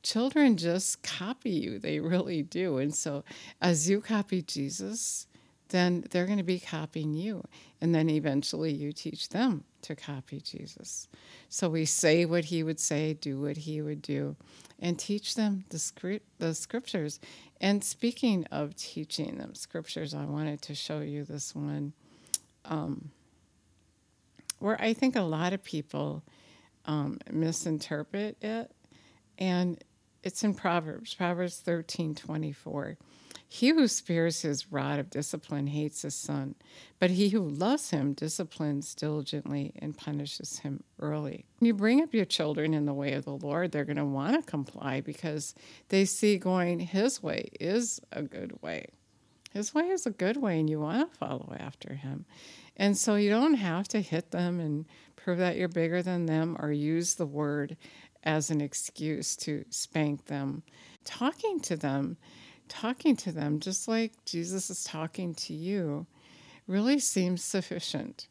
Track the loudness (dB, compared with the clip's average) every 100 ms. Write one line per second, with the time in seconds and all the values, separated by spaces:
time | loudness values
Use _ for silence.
0 | 0 0 2 8 8 8 4 2 0 -2
1 | -6 -6 -6 -4 0 0 -2 -4 -2 -2
2 | 2 2 2 -2 -2 -2 0 2 0 -2
3 | -4 -4 -8 -16 -18 0 2 4 4 0
4 | 2 0 2 -2 -2 -4 -4 -4 -6 -4
5 | -4 -6 -10 -20 _ _ _ 4 4 2
6 | 0 -2 2 0 0 -2 -2 -6 -6 -4
7 | -2 -2 -4 -6 -10 -18 -20 _ 4 4
8 | 6 4 2 0 0 -2 -2 -2 -4 -6
9 | -10 -8 -6 0 2 0 -4 _ -12 -10
10 | -8 -10 -10 -12 -10 -12 -14 -14 -12 -12
11 | -12 -20 -20 -20 -8 -2 0 2 2 6
12 | 8 8 6 2 2 -2 0 -2 0 2
13 | 0 -2 -4 -2 -2 -4 -6 -4 -4 -6
14 | -4 -2 -2 -6 -16 -20 -20 -6 -4 -2
15 | -2 -4 -2 0 0 0 -4 -6 -6 -6
16 | -4 -4 _ _ -2 -2 -4 -6 -2 -2
17 | -2 -6 -16 -20 -20 _ 2 4 0 0
18 | -2 2 4 4 0 -4 -4 -6 -10 -8
19 | -6 -4 -4 -4 -10 -12 -10 -10 -8 -8
20 | -6 -6 -4 -2 -2 -4 -8 -8 -6 -4
21 | -4 -6 -8 -8 -8 -6 -4 -4 -6 -10
22 | _ -20 -6 -6 _ _ -6 -4 -4 -6
23 | -8 _ _ _ _ _ _ _ _ _
24 | _ _ _ -20 _ -4 -2 0 0 2
25 | 2 4 2 2 0 0 -4 -6 -4 -4
26 | -4 -4 -10 -20 -20 -20 _ _ -4 -2
27 | -2 -4 -4 0 0 0 -2 -4 -2 -6
28 | -4 -4 -6 -6 -6 -6 -8 _ _ -20
29 | -20 _ _ -2 2 4 2 -2 -12 _
30 | _ _ -8 0 0 2 2 2 0 -10
31 | -10 -2 0 0 -2 -2 -2 -2 -2 -2
32 | -2 -4 -4 -4 -4 -6 -6 -4 -4 -8
33 | -16 -20 -20 -20 _ 2 4 6 6 4
34 | 0 2 2 2 -2 -2 -4 -2 0 -2
35 | -2 -4 -4 -6 -4 -4 -2 -2 -4 -4
36 | -8 -6 -4 -4 -4 -10 -18 -20 -20 _
37 | 2 6 4 4 0 2 2 2 2 0
38 | 2 0 -4 -4 -6 -4 -2 -2 -4 -4
39 | -2 -2 -4 -6 -4 -4 -4 -6 -8 -8
40 | -6 -6 -6 -8 -10 -8 -8 -8 -10 -8
41 | -4 -4 -4 -8 -16 _ 4 6 6 6
42 | 6 2 2 2 0 2 2 2 2 0
43 | 0 -2 -4 -6 -2 0 0 0 -2 0
44 | 0 0 2 2 0 -4 -4 -6 -4 -2
45 | -4 -6 -4 -4 -6 -12 -20 -20 _ 4
46 | 4 4 4 4 4 4 4 0 0 2
47 | 2 0 -4 -4 -4 -4 0 2 0 -6
48 | -8 -8 -6 -6 -10 -8 -6 -6 -8 _
49 | _ _ _ _ -8 -6 -2 0 2 2
50 | 0 0 0 2 2 4 4 2 0 2
51 | 0 -2 -4 -4 -6 -8 -10 -12 -10 -8
52 | -6 -8 -10 -18 -20 -20 -20 2 2 4
53 | 4 6 6 6 8 6 4 0 0 0
54 | 0 -2 0 0 0 0 0 -2 -4 -16
55 | -20 -8 -2 2 2 2 0 2 2 2
56 | 0 0 2 2 2 0 0 0 2 2
57 | 0 -2 -2 0 0 0 -2 -6 -16 -20
58 | -20 _ 0 0 2 0 0 -4 -8 -6
59 | -4 -2 -4 -4 -4 -6 -6 -6 -2 0
60 | 2 0 -4 -4 -4 -6 -10 -20 -20 -18
61 | -14 -2 -2 0 -2 -2 -2 -2 0 0
62 | -2 -6 -14 -20 -20 -20 _ -6 -6 0
63 | 4 4 2 -2 0 0 0 -4 0 0
64 | 0 _ -6 -4 -2 -4 -4 -6 -6 -4
65 | -6 -4 -6 -6 -8 -6 -2 0 0 -2
66 | -6 -16 -20 -20 -20 -18 -2 2 4 4
67 | 4 2 2 2 0 -2 -2 -6 -4 -4
68 | -4 -10 -18